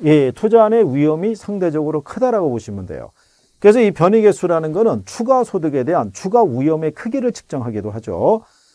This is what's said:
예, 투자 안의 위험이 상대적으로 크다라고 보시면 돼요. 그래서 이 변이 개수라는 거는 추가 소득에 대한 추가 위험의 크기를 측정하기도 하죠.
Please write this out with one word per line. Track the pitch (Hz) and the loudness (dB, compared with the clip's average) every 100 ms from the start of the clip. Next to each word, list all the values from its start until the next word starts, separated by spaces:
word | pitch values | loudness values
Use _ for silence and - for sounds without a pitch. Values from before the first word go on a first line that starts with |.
예, | 156 151 131 | 2 4 2
투자 | - 214 226 | 0 2 4
안의 | 214 233 180 135 | 4 4 2 2
위험이 | 151 151 202 214 | 0 0 -4 -6
상대적으로 | - 202 180 151 151 160 | -8 -4 -2 -2 -2 -4
크다라고 | - - 254 220 160 | -6 -4 -2 0 0
보시면 | 117 110 98 92 | -4 -8 -12 -12
돼요. | 67 55 _ _ _ _ _ | -12 -16 _ _ _ _ _
그래서 | 202 240 | 4 6
이 | 214 | 4
변이 | 156 175 220 | 2 2 4
개수라는 | 214 - 175 165 160 | 4 2 0 -2 -2
거는 | 165 226 120 95 | 0 0 -2 -6
추가 | - 233 262 | -6 0 0
소득에 | 233 190 160 135 | 0 -4 -2 -2
대한 | 123 170 107 | -2 -2 -4
추가 | - 190 233 | -8 -2 0
위험의 | 196 120 147 160 156 | 0 0 -2 -2 -4
크기를 | 151 226 269 240 | -8 -8 -4 -4
측정하기도 | - - 143 117 107 104 | -6 -10 -10 -6 -6 -8
하죠. | 110 113 87 135 220 - _ _ | -8 -8 -2 0 0 -4 _ _